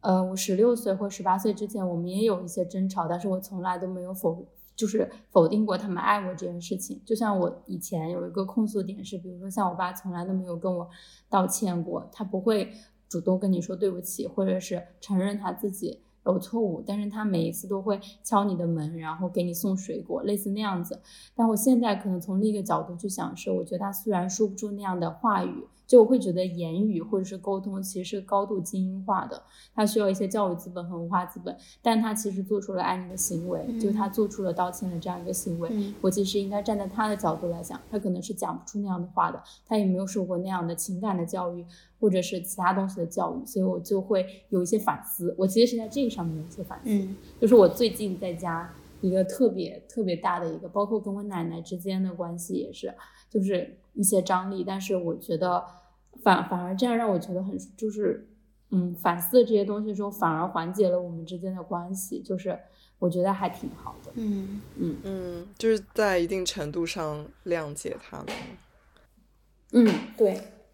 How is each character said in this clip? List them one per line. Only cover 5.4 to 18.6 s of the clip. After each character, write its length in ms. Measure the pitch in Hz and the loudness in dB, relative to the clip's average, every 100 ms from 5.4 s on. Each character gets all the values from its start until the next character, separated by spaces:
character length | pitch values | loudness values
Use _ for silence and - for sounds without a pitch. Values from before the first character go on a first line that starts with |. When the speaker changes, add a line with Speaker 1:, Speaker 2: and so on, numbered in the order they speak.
| 165 | 6
Speaker 1:
定 160 | 208 | 4
过 140 | 214 185 | 2 0
他 100 | 202 | -2
们 80 | 175 | -2
爱 220 | 202 208 | 2 2
我 160 | 190 | 0
这 120 | 175 180 | -6 -8
件 140 | 175 | -8
事 160 | 170 190 | -6 -6
情。 240 | - 196 - | -6 -12 -4
就 100 | 220 | 0
像 220 | 226 196 | 2 2
我 240 | 175 - | 0 -2
以 140 | - 185 | -10 -10
前 320 | - 170 160 | -6 -4 -4
有 180 | 180 175 | -6 -6
一 20 | |
个 120 | 170 | -4
控 240 | 190 - 214 | -2 0 0
诉 140 | 214 | 0
点 200 | 180 202 | -4 -8
是， 140 | 190 185 | -10 -10
比 140 | 180 | -10
如 100 | 180 | -12
说 80 | 196 | -8
像 180 | 190 190 | -2 -2
我 80 | |
爸 200 | 175 180 | 0 -4
从 180 | 185 190 | -4 -8
来 140 | 175 180 | -6 -2
都 80 | |
没 100 | 190 | -2
有 100 | 180 | -4
跟 160 | 170 185 | -4 -4
我 160 | 180 175 - - - _ | -4 -6 -14 -20 -20 _
道 160 | 196 185 | 0 2
歉 360 | - 202 175 | 0 0 0
过， 240 | 165 170 - | -2 -6 -8
他 100 | - | -10
不 160 | 196 196 | -4 0
会 320 | 190 214 - - - _ _ | 2 2 0 -10 -20 _ _
主 100 | 175 | -2
动 200 | 180 185 | 2 2
跟 120 | 196 | 4
你 80 | 180 | 2
说 160 | 170 | 0
对 160 | 185 196 | 0 0
不 80 | 180 | -2
起， 280 | 180 - - | -8 -6 -6
或 180 | - | -2
者 160 | 190 185 | 0 0
是 220 | - 175 - - | -2 -6 -8 -20
承 160 | - 196 | -2 0
认 220 | 196 208 | 0 -2
他 140 | 190 | -6
自 180 | 180 208 | -4 -6
己 300 | 190 175 - _ _ - | -4 -8 -8 _ _ 0
有 120 | 185 | 0
错 220 | - 233 | 0 -2
误， 240 | 208 160 - | 0 -2 -4
但 160 | 202 | -4
是 60 | 208 | -4
他 160 | 214 | -2
每 200 | 214 175 | 0 2
一 60 | 165 | 0
次 160 | 170 190 | -4 -4
都 140 | 196 | -4
会 180 | 190 202 - - | 0 -2 -4 -14
敲 220 | - 208 | 2 2
你 100 | 202 | 2
的 80 | 180 | 0